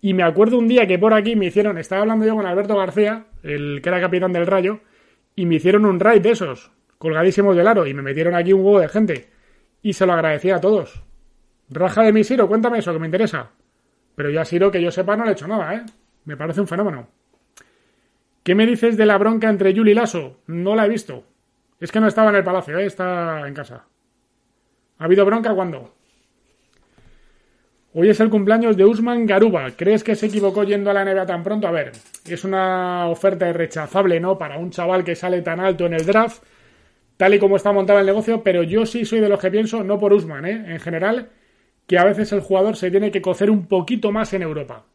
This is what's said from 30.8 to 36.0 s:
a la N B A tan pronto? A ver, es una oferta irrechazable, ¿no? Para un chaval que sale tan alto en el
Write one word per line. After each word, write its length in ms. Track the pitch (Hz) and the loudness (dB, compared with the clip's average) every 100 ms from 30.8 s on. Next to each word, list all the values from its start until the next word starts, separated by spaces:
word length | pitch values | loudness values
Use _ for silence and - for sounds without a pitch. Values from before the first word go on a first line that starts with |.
| 202 | 0
a 40 | 196 | 0
la 80 | |
N 100 | 196 | 0
B 60 | 190 | -2
A 60 | 185 | -2
tan 160 | 175 | -4
pronto? 240 | 175 214 202 | -4 -4 -2
A 40 | |
ver, 200 | 170 135 - _ - - | -4 -6 -10 _ -20 -14
es 160 | 170 | -10
una 680 | 190 190 185 185 180 180 170 | -4 -2 0 -2 -4 -4 -4
oferta 380 | 170 190 180 175 | 0 0 0 -2
irrechazable, 720 | 170 165 160 151 190 190 170 | -2 -4 -6 -4 -2 0 0
¿no? 160 | 180 190 | 0 -4
Para 220 | 156 143 | -4 -10
un 140 | 175 | -10
chaval 320 | - 175 185 | -6 -2 -2
que 120 | 175 165 | -2 -6
sale 280 | 185 180 | -4 -4
tan 160 | 165 165 | -4 -2
alto 260 | 190 180 175 | -2 -2 -2
en 80 | |
el 140 | 165 | -2